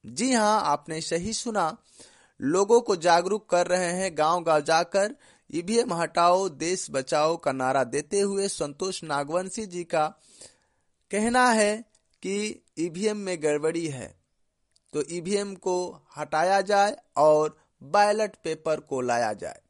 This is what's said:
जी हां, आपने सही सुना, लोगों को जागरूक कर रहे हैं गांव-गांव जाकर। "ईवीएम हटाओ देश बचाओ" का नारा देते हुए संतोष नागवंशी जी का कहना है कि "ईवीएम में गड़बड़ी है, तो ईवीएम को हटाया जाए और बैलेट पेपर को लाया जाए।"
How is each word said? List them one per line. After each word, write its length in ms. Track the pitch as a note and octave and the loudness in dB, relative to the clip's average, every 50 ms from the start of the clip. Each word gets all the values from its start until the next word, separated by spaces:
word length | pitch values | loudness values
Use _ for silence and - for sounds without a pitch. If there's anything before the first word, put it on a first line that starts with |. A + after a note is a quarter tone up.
| _ | _
जी 260 | - A#2+ C#3 A3 C4 C4 | -12 -6 -4 -2 0 2
हां, 300 | A#3 G#3+ G#3 G#3+ G#3+ G3 | 2 4 4 2 2 2
आपने 380 | D3+ C#3+ D3 - - D#3+ D#3+ | 0 -2 -2 -2 -8 -10 -8
सही 320 | D#3+ - - E3+ F3 G#3+ A3+ | -6 -4 -4 -4 -4 -4 -6
सुना, 440 | - - B3 A3 G#3 F3 D#3 D#3 - _ _ _ - - - _ _ _ _ _ _ | -6 -6 -4 -2 -2 -2 -2 -4 -8 _ _ _ -20 -20 -20 _ _ _ _ _ _
लोगों 400 | - C3+ D#3+ F#3 G3+ G3 A#3+ A#3+ | -4 0 2 2 4 6 4 4
को 160 | A#3+ - G3+ | 4 2 -2
जागरूक 540 | F3 D#3 F3 E3+ E3+ F3+ F#3 G3+ G#3+ - _ | 0 4 4 4 4 4 0 -4 -4 -2 _
कर 160 | - F3 F3 | 2 2 2
रहे 260 | F3 F3+ F3+ F#3 E3+ F3 | 2 0 0 0 -2 -2
हैं 260 | F#3 F#3+ F#3+ E3 D3 | -2 -4 -4 -2 0
गांव-गांव 420 | D3+ D#3 E3+ F3+ E3 E3 D#3 D3+ | 2 2 2 0 2 2 2 2
जाकर। 540 | D3 D3 E3 D#3+ F3 E3+ - G3+ G3 G#3+ - _ _ _ _ _ _ _ - | 2 2 2 2 2 2 0 0 0 0 -4 _ _ _ _ _ _ _ -8
"ईवीएम 400 | E3 F3 F3 A3 A#3 A#3 B3 F3 | -8 -4 0 0 0 0 0 -2
हटाओ 540 | E3 E3+ D#3 - - E3+ F3 F3+ F#3 G3 F#3+ | -2 -4 -2 0 4 4 6 4 4 2 -2
देश 380 | D3+ C3+ D#3 E3 F#3 F#3 - - | -6 -6 -4 -4 -4 -4 -6 -6
बचाओ" 460 | - C3+ C3 - - D3+ D3+ D#3+ E3+ | -6 -6 -4 0 0 2 2 2 0
का 160 | E3 - D3 C3+ | 0 -2 -4 -2
नारा 320 | C3 C3 C3 C3 C#3 B2+ | 0 0 0 2 2 0
देते 360 | A#2+ A#2+ C#3+ D3+ _ - G3+ | 0 -2 -6 -6 _ -2 0
हुए 280 | G3+ G3+ G3 G3 G3 G3 | 0 0 0 -2 -4 -4
संतोष 560 | - - E3 C#3+ C#3+ _ F#3 F#3+ F#3 - - | -4 -6 -6 -8 -6 _ -6 -6 -6 -8 -6
नागवंशी 640 | D#3+ D3 C#3 C#3+ C#3+ D#3+ F3+ F#3 F#3+ - - A3 | -4 -4 -4 -2 -2 -2 -4 -4 -4 -8 -10 -10
जी 180 | G3 F3 F3 F3 | -8 -8 -10 -8
का 220 | _ - D#3+ D3+ D#3 G#3 _ _ _ _ - - - _ _ _ _ _ _ _ _ _ _ _ _ | _ 0 0 0 0 -4 _ _ _ _ -20 -20 -20 _ _ _ _ _ _ _ _ _ _ _ _
कहना 400 | - G3+ G#3+ A#3 A#3+ B3+ B3+ B3 | -4 -2 0 2 2 4 4 4
है 340 | A3+ A3 G#3 G#3 G#3+ A3 A#3+ _ _ _ _ _ _ _ - | 4 4 2 2 0 -2 -8 _ _ _ _ _ _ _ -8
कि 420 | F#3 G3 G3+ G#3+ G#3+ - - _ _ _ - | -6 -4 -4 -4 -6 -8 -10 _ _ _ -6
"ईवीएम 380 | D#3+ F3 D#3 F3 G#3 G#3+ G#3+ | -6 -6 -4 -2 -2 -2 -2
में 260 | G#3 G3+ F#3+ F3+ E3+ D3 | -2 -6 -6 -6 -2 0
गड़बड़ी 440 | D3+ D3 D3 D3 D#3+ E3 E3 E3+ | 0 0 2 0 -2 -2 -2 -6
है, 280 | D#3 C#3 B2+ G#2+ - - _ _ _ _ _ _ _ _ _ _ _ _ _ _ _ - | -6 -8 -8 -12 -14 -16 _ _ _ _ _ _ _ _ _ _ _ _ _ _ _ -6
तो 120 | D3+ D3 - | -6 -6 -4
ईवीएम 440 | E3 F3 E3 F3+ G#3 G3+ G3+ G3+ G3 | -6 -8 -4 -2 -2 -2 -2 -4 -10
को 520 | F3 - F#3+ F3+ F3+ F3+ F3 - - _ _ - C#3+ | -8 -4 -2 -2 -2 -2 -6 -10 -16 _ _ -12 -12
हटाया 420 | D3+ D3+ - D#3 E3 F3+ G3 G3 | -8 -4 0 0 2 4 2 2
जाए 360 | G3 F#3+ G#3 G3 G3+ G#3 A3 - _ _ _ | 2 2 2 2 2 2 0 -6 _ _ _
और 400 | - D3 D#3 D3+ D3+ D#3 D#3 D3+ _ _ _ _ _ - | 4 6 6 6 6 4 0 -4 _ _ _ _ _ -16
बैलेट 540 | C#3 D#3 G3+ G#3 G#3 G#3 G#3+ G#3+ G3+ G#3 _ _ | 0 2 4 4 4 4 0 -2 -4 -4 _ _
पेपर 360 | E3 D#3+ D#3+ - D#3+ D#3 D3+ | -8 -8 -4 -2 -2 -2 -2
को 200 | D3+ _ C#3 C3 | -2 _ -4 -4
लाया 320 | B2+ B2 A#2+ A#2+ A#2+ G#2+ G#2+ | 0 0 0 0 0 -2 -2
जाए।" 280 | G2 F2 D2+ - - _ _ | -6 -8 -12 -12 -14 _ _